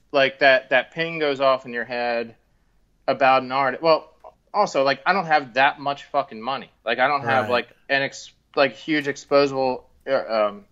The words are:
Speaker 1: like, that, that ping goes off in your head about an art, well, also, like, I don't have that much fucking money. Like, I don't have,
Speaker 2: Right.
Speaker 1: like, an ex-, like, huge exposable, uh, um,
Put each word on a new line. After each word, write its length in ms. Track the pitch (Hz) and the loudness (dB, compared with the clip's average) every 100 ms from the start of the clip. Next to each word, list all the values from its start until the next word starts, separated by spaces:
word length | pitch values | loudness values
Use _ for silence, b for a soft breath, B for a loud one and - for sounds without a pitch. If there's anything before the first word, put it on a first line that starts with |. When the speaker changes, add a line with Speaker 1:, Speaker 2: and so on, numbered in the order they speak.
| _ | _
Speaker 1:
like, 280 | 143 135 - | 0 0 4
that, 300 | 139 131 - | 4 4 2
that 220 | 131 - | 0 0
ping 260 | 165 165 165 | -6 -6 -2
goes 240 | 147 135 | -2 0
off 240 | 135 131 131 | 2 0 -2
in 80 | |
your 100 | 120 | -10
head 520 | 117 120 120 117 117 - _ _ _ _ _ _ - | -6 -6 -4 -4 -6 -12 _ _ _ _ _ _ -6
about 340 | 139 131 131 | 2 4 4
an 100 | 127 | 0
art, 300 | 135 135 123 | -2 -2 0
well, 320 | 165 156 - _ - _ _ | 2 2 0 _ -20 _ _
also, 300 | 202 196 147 | -2 0 2
like, 180 | 135 139 170 | 0 0 0
I 60 | |
don't 120 | 190 165 | -2 0
have 300 | 151 131 131 | 0 0 0
that 240 | 139 147 | 0 0
much 240 | 139 139 - | -6 -8 -4
fucking 340 | 143 127 110 | -4 -4 -8
money. 280 | 120 135 87 _ - | -8 -10 -10 _ -6
Like, 140 | 120 | 0
I 80 | 131 | 0
don't 160 | 143 | 0
have, 220 | 123 131 110 | 0 -2 0
Speaker 2:
Right. 60 | |
Speaker 1:
like, 160 | 120 - _ - | -2 -4 _ -4
an 140 | 139 | -2
ex-, 280 | 135 - - _ _ 147 | -2 -8 -20 _ _ 0
like, 200 | 135 - | 0 0
huge 320 | - 151 139 | -4 -2 -2
exposable, 760 | 139 - 143 143 135 131 127 - _ 127 | -8 0 2 2 0 -2 -4 -10 _ -4
uh, 400 | 131 87 110 104 | -4 -2 0 0
um, 180 | 101 - | -2 -16